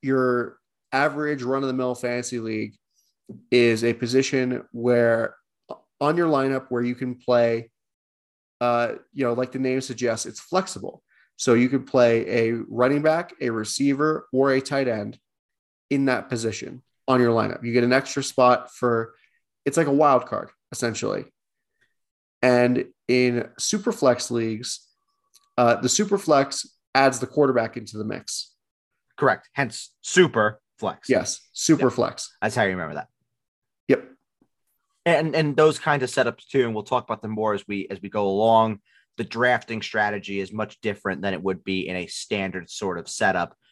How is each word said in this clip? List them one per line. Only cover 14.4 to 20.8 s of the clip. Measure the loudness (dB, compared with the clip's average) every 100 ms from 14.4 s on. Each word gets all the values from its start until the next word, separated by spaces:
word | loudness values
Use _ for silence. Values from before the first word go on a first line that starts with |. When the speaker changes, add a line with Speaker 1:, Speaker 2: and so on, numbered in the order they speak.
| 2
Speaker 1:
a | 2
tight | 0 -2 -2
end | -2 -6 -12 _ _ _ _ _ _ -4
in | 0 2
that | 0 -2
position | -4 -4 -6 -12 -16 _ _ 0
on | 4
your | 4
lineup. | 4 0 -4
You | -2
get | 2
an | 4
extra | 2 0 -6
spot | -4 4 6 4 0
for, | -4 0 0 -4 _ _ _ _ _
it's | -4 0
like | 2
a |
wild | 4 6 4 0
card, | -10 -10 _ -16
essentially. | -6